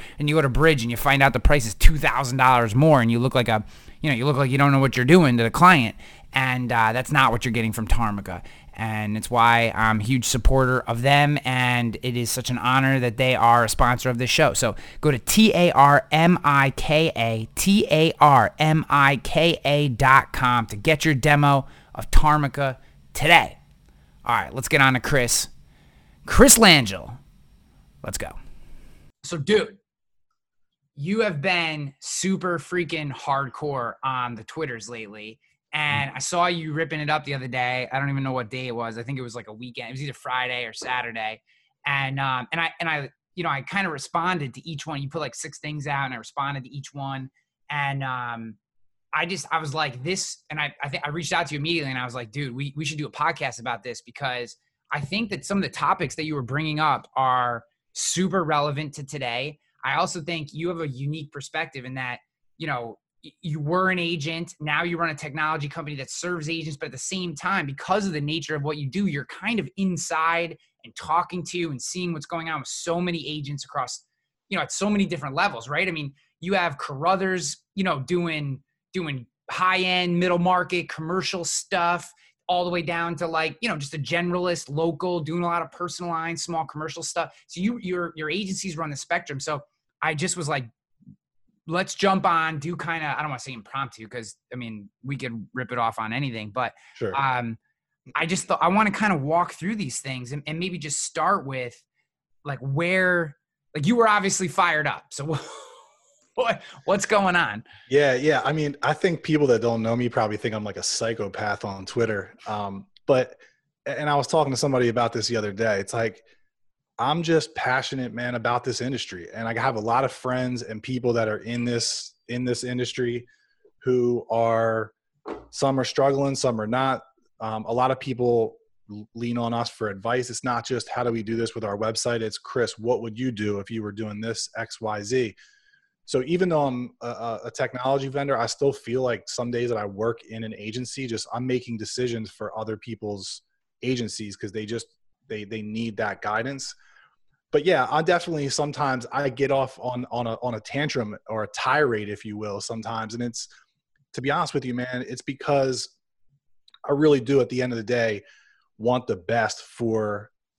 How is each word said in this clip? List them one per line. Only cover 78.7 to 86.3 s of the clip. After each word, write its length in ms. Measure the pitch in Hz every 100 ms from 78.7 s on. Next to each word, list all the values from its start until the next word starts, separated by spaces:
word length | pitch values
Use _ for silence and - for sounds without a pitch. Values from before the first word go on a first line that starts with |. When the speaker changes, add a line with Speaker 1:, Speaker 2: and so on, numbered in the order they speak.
| _ _
Speaker 1:
doing 320 | 185 160 135 117 _ -
high-end, 680 | - 185 185 185 180 180 175
middle 200 | 180 175
market, 500 | 180 180 175 180 156
commercial 540 | - 160 185 - 185
stuff, 680 | 165 - - 185 170 175 - _ _ _ -
all 160 | 180
the 60 | 175
way 120 | 175
down 340 | 160 170 170 156
to, 120 | 170
like, 300 | 160 160 143
you 60 | 233
know, 80 | 156
just 180 | 139
a 60 | 151
generalist, 720 | 117 170 175 180 180 170 -
local, 460 | 147 165 151 180 175
doing 240 | 147 170
a 40 | 175
lot 140 | 170
of 100 | 156
personal 400 | - 175 - 175
lines, 320 | 160 165